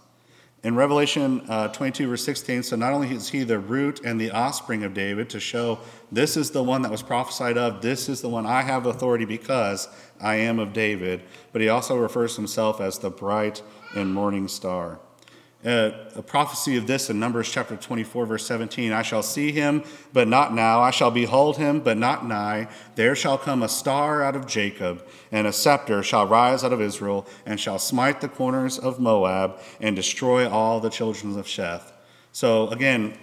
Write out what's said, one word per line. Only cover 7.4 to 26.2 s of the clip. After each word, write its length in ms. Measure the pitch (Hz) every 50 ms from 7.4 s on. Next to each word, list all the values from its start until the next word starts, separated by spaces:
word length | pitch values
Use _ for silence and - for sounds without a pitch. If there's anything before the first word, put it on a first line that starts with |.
| 131 120 117
of, 240 | 120 120 117 107 -
this 260 | 107 117 135 131 -
is 140 | - 135 117
the 80 | - 120
one 160 | 117 113 110
I 160 | 110 120 131
have 240 | 131 135 135 127 120
authority 400 | 123 117 123 127 127 120 117 110
because 640 | 104 107 113 - - 135 127 110 98 101 95 - - - - - - _ -
I 140 | - - 110
am 240 | 110 113 113 117 113
of 140 | 107 101 101
David, 500 | 110 110 107 107 92 90 92 90 90 - - - - - -
but 100 | - 113 110
he 60 | 110
also 280 | 113 120 123 - 135
refers 380 | 123 117 104 - 120 117 117 -
to 60 | -
himself 380 | 107 98 - - 110 107 107 -
as 200 | 120 101 92 -
the 100 | - 98
bright 540 | 90 - 98 98 104 107 107 107 107 - - - - - - - -
and 180 | 101 98 95 95
morning 340 | 98 101 101 101 98 98
star. 520 | 92 - - - 95 92 90 85 85 82 80 - - _ _ - - - - - _ _ _ -
Uh, 240 | 120 120 117 110 107 101 - - - -
a 60 | 117
prophecy 560 | - - - 143 147 143 - - - 147 131
of 80 | 120 107
this 240 | 113 135 135 - -
in 100 | 110 104
Numbers 300 | 113 123 117 117 110 -
chapter 260 | - 135 120 - 113
twenty-four, 520 | 98 - - 123 113 107 113 - 123 120
verse 180 | 110 110 104 -
seventeen, 460 | - 123 113 113 107 - 135 120 113
"I 100 | 107 110
shall 220 | 110 - 117 110 104
see 280 | - - 147 143 151
him, 320 | 147 151 147 147 147 151 147 - - - - - -
but 140 | 131 120
not 260 | 110 120 139 143 110 113
now. 260 | 117 113 113 113 117
I 120 | 123 127
shall 180 | 131 - 143 120
behold 480 | 117 120 120 104 123 135 143 151 147
him, 220 | 151 156 143 143 151
but 180 | - 123 110
not 260 | 107 120 127 151 - 127
nigh. 440 | 117 110 104 104 104 92 107 110 110 - - - - -
There 220 | - 110 123 139
shall 240 | 139 - 151 135 135
come 240 | - 151 135 127 113
a 40 |
star 540 | - - - - 151 139 143 147 151 151 147
out 140 | 143 139 135
of 100 | 139 131
Jacob, 580 | 123 - 110 104 101 98 - 98 90 87 85 - - - - - -
and 160 | - 107 107
a 40 | 104
scepter 520 | 101 - - - - - - - 104 101 98
shall 240 | - - 113